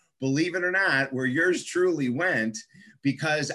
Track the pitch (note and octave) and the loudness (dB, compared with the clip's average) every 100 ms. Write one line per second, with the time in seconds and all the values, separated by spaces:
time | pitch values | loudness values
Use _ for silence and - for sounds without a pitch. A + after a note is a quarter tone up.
0 | _ _ C3+ C#3 F3 F3 F3+ F#3+ F#3+ C3+ | _ _ -2 0 0 0 0 0 2 2
1 | C3+ B2+ B2+ C3+ F3+ D#3+ - F3 F3+ D#3+ | 0 -2 -2 2 2 0 -2 0 2 2
2 | B2+ B2 F3+ C3+ A2 G#2+ - - - - | 0 0 0 0 0 -4 -12 -20 -20 -4
3 | C#3 C3+ D#3 D3+ C#3 | -2 0 0 -2 -2